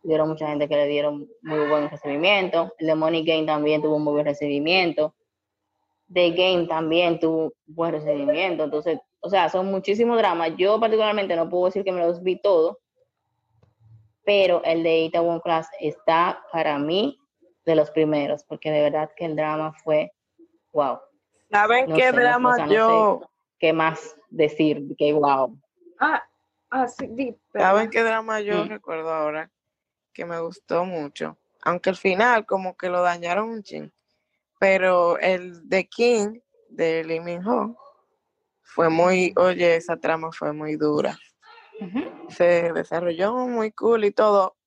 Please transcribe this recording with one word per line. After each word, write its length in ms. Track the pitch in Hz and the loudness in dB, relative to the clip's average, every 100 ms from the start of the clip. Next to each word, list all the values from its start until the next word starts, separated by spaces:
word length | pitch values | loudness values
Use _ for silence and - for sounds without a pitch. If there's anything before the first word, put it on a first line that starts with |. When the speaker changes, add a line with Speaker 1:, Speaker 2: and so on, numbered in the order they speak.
Speaker 1:
Hubieron 260 | 165 156 156 | 0 0 0
mucha 180 | 156 156 | -2 -6
gente 220 | 147 147 | -4 0
que 80 | 147 | 0
le 100 | 143 | 0
dieron 400 | 147 147 147 147 - | 0 -2 -4 -14 -16
muy 240 | 160 151 147 | -6 -2 0
buen 240 | 151 147 | 0 -2
recibimiento. 800 | 151 147 143 180 202 180 165 165 - | -8 -6 0 2 2 2 -2 -2 -4
El 80 | 160 | -2
de 80 | |
Money 300 | 156 160 165 | 0 2 0
Game 200 | 160 160 | 0 0
también 380 | 156 151 151 151 | 0 0 0 0
tuvo 140 | 151 151 | 0 0
un 80 | |
muy 80 | 151 | 0
buen 120 | 147 151 | 0 -2
recibimiento. 880 | 143 147 143 151 185 175 147 151 _ _ _ _ _ _ _ _ _ _ | -4 -4 -2 0 0 0 -2 -4 _ _ _ _ _ _ _ _ _ _
The 180 | 180 175 | 2 2
Game 360 | 170 185 180 170 | 2 2 2 0
también 500 | 160 160 165 175 165 | -4 0 2 2 0
tuvo 340 | 160 160 156 - _ | 0 0 -4 -8 _
buen 260 | 160 165 | -6 -4
recibimiento. 720 | 156 151 147 143 151 190 160 | -4 -4 -2 0 0 -2 -2
Entonces, 360 | 151 151 165 156 _ _ | -4 -2 -4 -4 _ _
o 80 | 175 | -2
sea, 200 | 190 165 | 0 2
son 180 | 185 190 | 0 -2
muchísimos 500 | 190 190 208 233 233 | -4 -2 0 2 2
dramas. 360 | 208 170 165 156 | 2 0 -4 0
Yo 220 | 190 214 | 2 2
particularmente 560 | 226 220 214 208 196 | 2 2 2 0 -2
no 160 | 165 165 | -2 0
puedo 160 | 180 180 | 0 0
decir 160 | 190 | -2
que 80 | 190 | -4
me 80 | 180 170 | 0 0
los 160 | 175 | 0
vi 180 | 185 180 | -4 0
todos, 360 | 202 175 165 - _ _ _ _ _ _ _ _ _ _ _ - _ _ | 2 4 2 -2 _ _ _ _ _ _ _ _ _ _ _ -20 _ _
pero 380 | - 202 185 175 | 0 2 4 2
el 180 | - 165 | 0 0
de 160 | 165 165 | 2 2
Itaewon 400 | 160 170 170 165 | 2 0 0 -2
Class 280 | 170 165 156 - | -2 -2 -4 -6
está 600 | 156 - - 165 180 - - | -6 -4 0 2 2 -2 -8
para 260 | 165 156 143 | -2 -2 -2
mí 400 | 147 185 262 - _ _ _ _ | -2 -2 -2 -6 _ _ _ _
de 100 | - | 2
los 160 | 160 151 | 2 2
primeros, 540 | 160 151 151 143 147 | 2 2 0 -2 -4
porque 260 | _ 151 156 | _ -10 -2
de 120 | 151 | 2
verdad 280 | 147 151 156 - | 2 0 -4 -6
que 80 | 170 | -6
el 100 | 151 | -4
drama 360 | 151 156 156 156 | -4 -4 -6 -8
fue 280 | - 151 156 _ _ _ _ _ _ | 0 0 0 _ _ _ _ _ _
wow. 260 | 147 139 - - _ _ _ _ | -2 0 -2 -12 _ _ _ _
Speaker 2:
¿Saben 360 | 208 214 240 262 | 2 4 2 2
Speaker 1:
No 80 | 160 | 4
Speaker 2:
qué 140 | 254 | 4
Speaker 1:
sé, 60 | 247 | 4
no, 60 | |
Speaker 2:
drama 280 | 247 247 247 | 4 4 2
Speaker 1:
o 40 | |
sea, 120 | 240 151 | 2 2
no 60 | |
sé 40 | 214 | 4
Speaker 2:
yo? 420 | 220 226 208 - - _ _ _ | 4 4 4 0 -6 _ _ _
Speaker 1:
qué 140 | 160 | 0
más 440 | 165 160 156 - - _ | 2 0 -2 -14 -20 _
decir, 560 | 156 151 151 156 147 139 - | 0 0 2 0 0 -6 -2
que 160 | 147 | 0
wow. 460 | 151 143 135 123 139 _ _ - _ | 2 2 2 0 -6 _ _ -20 _
Speaker 3:
Ah, 240 | 294 285 - _ _ _ _ | -2 -2 -6 _ _ _ _
ah, 160 | 254 254 | -4 -4
sí, 220 | - 269 | -6 -12
di, 260 | 226 254 - _ | -6 -8 -8 _
Speaker 2:
¿Saben 340 | 202 190 202 220 | 0 2 2 2
Speaker 3:
perdón. 40 | |
Speaker 2:
qué 120 | 220 | 0
drama 380 | 226 226 220 214 | 0 -2 -4 -6
yo 240 | 208 208 | -2 -4
Speaker 1:
Mm. 40 | 208 | -4
Speaker 2:
recuerdo 440 | 214 - 160 160 | -10 -10 -8 -6
ahora 380 | 160 151 151 160 _ _ _ _ _ _ | -4 -4 -6 -12 _ _ _ _ _ _
que 100 | - | -14
me 160 | 170 170 | -10 -8
gustó 440 | 165 185 _ 170 | -10 -12 _ -2
mucho? 520 | 185 170 143 - 156 - _ _ | -2 -6 -8 -10 -12 -12 _ _
Aunque 280 | - 175 190 | -4 -2 -2
al 60 | 180 | -2
final 500 | 196 185 240 233 - | -2 2 4 2 0
como 300 | 190 185 - | -4 -6 -8
que 120 | 185 | -4
lo 140 | 180 | 0
dañaron 460 | 180 175 170 180 226 | 0 -2 -4 -4 -4
un 120 | 226 | -10
chin, 300 | 196 156 151 _ _ _ _ _ _ _ | -12 -14 -14 _ _ _ _ _ _ _
pero 580 | 196 190 185 180 175 170 | 2 4 4 4 2 2
el 500 | 180 185 180 170 - | 0 -2 -6 -16 -2
de 200 | 190 180 | -2 -2
King, 520 | - 240 233 208 226 _ _ _ | 0 2 2 0 -8 _ _ _
de 340 | 277 165 165 | -2 0 0
Lee 160 | 160 165 | -4 -6
Min-ho, 560 | 170 175 196 247 220 233 - _ _ _ _ _ _ _ | -6 -8 -2 -2 -4 -10 -20 _ _ _ _ _ _ _
fue 260 | _ - 165 | _ 0 2
muy, 420 | 160 180 185 180 185 | 4 4 2 0 2
Speaker 1:
Ujú. 100 | 180 | 2
Speaker 2:
oye, 300 | 180 175 165 | 4 2 2
esa 200 | 170 165 | -2 -6
trama 340 | 160 160 160 | -2 -4 -6
fue 200 | - 151 | -8 -8
muy 240 | 151 151 151 | -6 -8 -2
dura. 420 | 151 147 143 - _ _ - - - 440 | 0 0 -2 -6 _ _ -20 -20 -20 -16
Speaker 1:
Ujú. 500 | 185 214 349 - - | -8 -8 -8 -14 -20
Speaker 2:
Se 420 | - 175 175 170 | 2 4 4 2
desarrolló 640 | 160 165 165 175 165 202 | -4 -4 -4 -2 -2 -2
muy 380 | 247 254 240 220 | -2 -2 -2 -4
cool 320 | - 226 233 | -2 0 2
y 80 | 208 | 2
todo. 440 | - 214 202 190 _ | 2 4 4 2 _